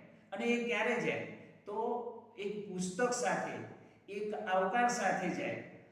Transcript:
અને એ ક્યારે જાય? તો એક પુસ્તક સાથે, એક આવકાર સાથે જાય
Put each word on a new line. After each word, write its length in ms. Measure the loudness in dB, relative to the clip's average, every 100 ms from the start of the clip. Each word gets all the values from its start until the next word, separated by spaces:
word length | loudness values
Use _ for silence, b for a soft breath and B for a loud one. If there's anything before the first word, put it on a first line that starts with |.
| -18 B B
અને 140 | -2 2
એ 180 | 2
ક્યારે 360 | 2 2 2 2
જાય? 260 | 2 -2 -4 -10 -16 -16 -6
તો 440 | -2 0 -2 -4 -10 -14 -6
એક 320 | -6 -4 -6
પુસ્તક 420 | -4 -2 2 2
સાથે, 400 | 2 2 2 0 -6 -10 -14 B B -10
એક 200 | -6 -4
આવકાર 540 | -4 2 4 4 4 4
સાથે 420 | 4 2 2 0
જાય 240 | 0 -2 -4 -8 -16 -18